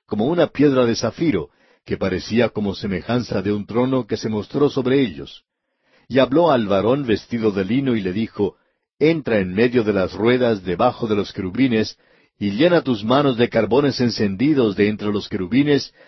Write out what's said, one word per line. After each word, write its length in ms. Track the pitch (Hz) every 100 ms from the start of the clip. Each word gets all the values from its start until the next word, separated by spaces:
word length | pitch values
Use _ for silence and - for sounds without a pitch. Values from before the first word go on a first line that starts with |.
como 220 | _ 104 117
una 220 | 175 147
piedra 360 | - 147 131
de 120 | 120 120
zafiro, 520 | 117 - 165 98 73 _ _ _ -
que 100 | -
parecía 540 | 95 92 - 113 113
como 240 | - 101
semejanza 640 | 90 107 90 - 123 107 104
de 140 | 95
un 100 | 104
trono 420 | 98 110 127 131 117
que 120 | 110
se 100 | 110
mostró 400 | 107 - 143 143
sobre 320 | 135 123 135
ellos. 440 | 123 82 - - _ _ _ _ _ _ -
Y 100 | 123
habló 320 | 123 143 170
al 160 | 131 101
varón 400 | 98 104 139 127
vestido 460 | 101 - 117 110
de 120 | 98
lino 320 | 95 127 135 113
y 60 |
le 100 | 95
dijo, 440 | 95 110 - 98 - _ _ _ -
Entra 400 | 151 131 - 107
en 160 | 92
medio 280 | 92 123 120
de 120 | 107
las 180 | 98 90
ruedas 500 | 92 113 127 123 107
debajo 440 | 92 87 123 - 113
de 100 | 104
los 160 | 95
querubines, 640 | - 95 101 131 110 107 - _ _ _ _
y 140 | 101
llena 320 | 101 170 170
tus 220 | 139 110
manos 320 | 110 135 143 113
de 120 | 120
carbones 520 | 127 104 123 143 -
encendidos 720 | 120 107 107 95 135 143 113
de 140 | 98 104
entre 240 | 107 104
los 160 | 101 -
querubines, 640 | 104 90 123 147 143 - _